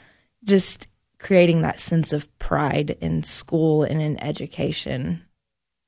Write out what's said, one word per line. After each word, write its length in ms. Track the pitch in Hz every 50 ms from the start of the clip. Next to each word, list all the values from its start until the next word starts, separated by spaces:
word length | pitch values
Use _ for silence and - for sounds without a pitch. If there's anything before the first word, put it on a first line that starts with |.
| - _ _ _ _ _ _ _ -
just 440 | 202 202 190 - - - - - - _ _ _ _ _ _
creating 420 | - - 196 180 175 170 165 165
that 180 | 160 - - -
sense 340 | - - 170 165 156 - 151
of 140 | 147 - - _ -
pride 520 | - - 156 147 151 135 147 151 151 147 - -
in 220 | 165 165 160 160 156
school 600 | - - - - - 170 160 160 160 151 151 147
and 180 | - - 160
in 200 | 156 151 143 - -
education, 1000 | 147 151 - 143 143 - - 143 147 151 - - 139 135 127 135 165 175 165 - _ _ _ _ _ _ _ _ _ _ _ _